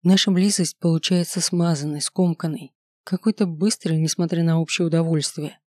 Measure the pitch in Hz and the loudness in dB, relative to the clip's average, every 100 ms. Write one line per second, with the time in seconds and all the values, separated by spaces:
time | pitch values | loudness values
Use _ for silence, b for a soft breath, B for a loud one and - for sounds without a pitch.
0 | 170 190 - 180 202 196 165 - 170 165 | 4 4 4 2 2 0 -2 0 0 0
1 | - 180 170 180 - 175 170 151 147 147 | 0 0 0 -4 -2 0 2 0 -2 -6
2 | - - 180 165 165 139 139 _ _ _ | -6 0 0 0 -4 -6 -12 _ _ _
3 | - 185 220 - 190 160 196 - 180 160 | -6 -2 -2 0 -2 0 -2 0 -2 0
4 | 160 - 170 170 165 165 160 - 170 165 | 0 0 0 0 2 2 0 -2 0 0
5 | 165 156 143 - 151 - | 2 0 -2 -8 -12 -14